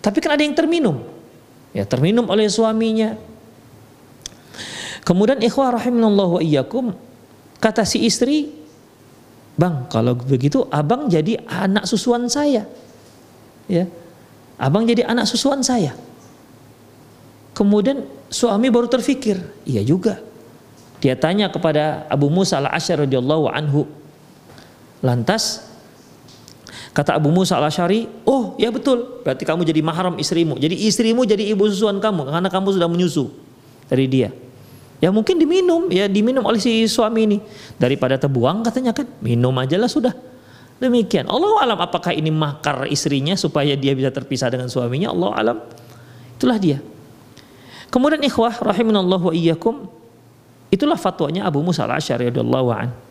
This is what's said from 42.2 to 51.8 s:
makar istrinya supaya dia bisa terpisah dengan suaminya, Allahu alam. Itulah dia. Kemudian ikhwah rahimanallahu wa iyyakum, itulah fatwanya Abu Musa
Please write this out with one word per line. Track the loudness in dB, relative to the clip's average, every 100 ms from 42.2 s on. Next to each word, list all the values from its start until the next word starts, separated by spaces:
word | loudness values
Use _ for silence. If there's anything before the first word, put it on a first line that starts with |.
| 0
makar | 0 0 -2 -4 -2 -2
istrinya | -2 0 0 0
supaya | -2 0 0 0
dia | 0 0 0
bisa | -2
terpisah | -4 -6 -2 -2
dengan | -2 -4
suaminya, | -4 -2 -2 -2
Allahu | -2 -2
alam. | 0 -2 -2 -8 -20 -20 -20 -20 -20 -20 -2
Itulah | 0
dia. | 2 2 0 -6 -20 -20 -20 -20 -20 -20 -20 -20 -20 -4
Kemudian | 0 2 2
ikhwah | 0 0 0 0
rahimanallahu | -2 0 2 2 2 2 2
wa |
iyyakum, | 2 2 2 -2 -4 -10 -18 -20 -20 -20 -20 -20 -20 -2
itulah | 0 2
fatwanya | 0 -2 -2 -2 -2 -2
Abu | 0 0
Musa | 0